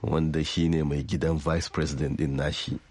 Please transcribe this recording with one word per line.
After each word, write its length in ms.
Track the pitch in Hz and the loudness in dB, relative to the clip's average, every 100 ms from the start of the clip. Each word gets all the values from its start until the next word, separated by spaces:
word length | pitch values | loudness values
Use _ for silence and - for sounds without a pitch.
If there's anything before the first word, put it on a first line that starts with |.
wanda 420 | - 78 80 78 | 0 2 2 0
shi 260 | 78 - 82 | 0 2 2
ne 120 | 82 | 4
mai 200 | 76 71 | 2 0
gidan 340 | 65 80 80 80 | -2 0 0 0
vice 320 | 78 82 - | 2 0 -2
president 480 | - 78 71 73 - | -2 -2 -2 -2 0
din 180 | - 67 | 0 0
nashi. 440 | 147 - - - - | -2 -2 -4 -6 -8